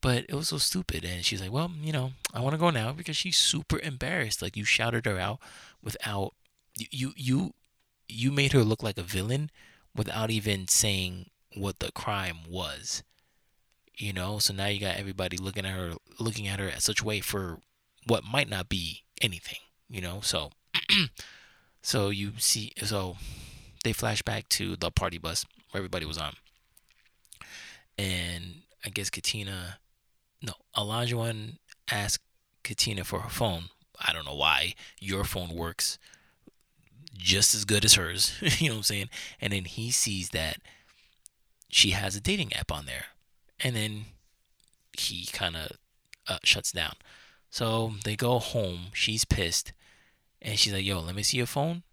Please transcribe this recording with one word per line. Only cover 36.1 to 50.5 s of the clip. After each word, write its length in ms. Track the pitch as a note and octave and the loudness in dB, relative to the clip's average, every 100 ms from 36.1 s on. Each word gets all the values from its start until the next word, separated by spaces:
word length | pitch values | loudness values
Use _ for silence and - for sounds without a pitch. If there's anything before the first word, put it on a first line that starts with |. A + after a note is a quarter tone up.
| - _ _ - _ _ _ _ - - F#2+ | -20 _ _ -20 _ _ _ _ -20 -18 -2
just 400 | F2+ F#2+ G#2 G#2+ | 4 6 6 6
as 100 | G2+ | 4
good 180 | G#2 | 4
as 120 | G2 - | 8 8
hers. 380 | E2 F#2 - - | 8 2 0 2
<laughs> 40 | D#3+ - | 2 4
You 100 | D#3+ | 2
know 60 | A2 | 0
what 40 | |
I'm 40 | |
saying? 260 | G2+ G2+ G2 - - - | 0 0 -4 -8 -12 -6
And 120 | G#2+ | -2
then 120 | G2+ F2+ | -2 -4
he 240 | - A#2 | -6 0
sees 380 | B2 A2+ G2 F2 | 2 2 0 -2
that 280 | - D#2+ - - - _ _ _ _ - _ _ _ _ | -2 -2 -4 -12 -20 _ _ _ _ -20 _ _ _ _
she 220 | - G#2+ | 6 6
has 240 | F2+ G2 F#2+ | 4 0 -2
a 60 | |
dating 320 | B2+ G3+ A#2 | 0 0 0
app 180 | - - | -2 -2
on 140 | D#2 C#2+ | -4 -6
there. 200 | B1+ - - _ _ _ _ | -10 -10 -16 _ _ _ _
And 160 | C3 A#2 | -2 0
then 300 | G#2+ G#2+ G#2+ - _ _ _ _ _ _ _ | -2 -4 -12 -18 _ _ _ _ _ _ _
he 320 | - - F2 F2 | -4 -4 -4 -8
kinda, 500 | - F#2+ E2 D#2 - _ _ _ - - | -2 -2 -2 -8 -10 _ _ _ -14 -6
uh, 120 | G2 | 0
shuts 280 | - G2+ - | 2 2 0
down. 220 | F2+ D#2 - - - - _ _ | -4 -4 -6 -20 -20 -20 _ _
So 440 | - A#2 A2+ A2+ G#2 | -4 0 0 0 -2
they 120 | G#2 G#2+ | -4 0
go 240 | A#2+ B2 | 2 2
home. 480 | - A#2+ G2 F2 F2+ | 2 -2 0 -4 -8
She's 320 | - - A2 - | -2 0 0 2
pissed. 480 | - E2+ - - - - - _ _ _ _ | 2 2 0 -2 -14 -20 -20 _ _ _ _
And 180 | - | -4